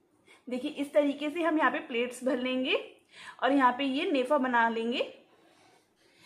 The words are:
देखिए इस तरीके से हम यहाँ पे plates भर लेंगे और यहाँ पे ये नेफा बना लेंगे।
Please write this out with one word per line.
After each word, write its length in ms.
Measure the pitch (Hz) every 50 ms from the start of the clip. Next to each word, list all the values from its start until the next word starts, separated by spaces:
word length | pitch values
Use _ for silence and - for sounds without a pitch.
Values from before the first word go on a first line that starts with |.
| _ _ _ _ _ _ - - _ -
देखिए 220 | 247 247 294 302
इस 200 | - - 285 285
तरीके 360 | - 302 294 285 277 - 294 302
से 120 | 285 349
हम 160 | 320 320 311 311
यहाँ 120 | 302 254
पे 80 | 247 311
plates 440 | 302 - 254 233 247 247 - - 247
भर 140 | 262 294 247
लेंगे 360 | 254 254 254 254 254 285 381 - - - - _ _ _ - - - - - -
और 100 | - 254
यहाँ 180 | 277 277 262 247
पे 120 | 247 247 277
ये 260 | 277 254 277 349 381
नेफा 280 | 311 262 247 254 302 285
बना 300 | 254 254 247 233 226 233
लेंगे। 300 | 226 226 226 233 247 311 - - - - - _ _ _ _ _ _ _ _ _ _ _ _ _ _ _ _ _ _ _ -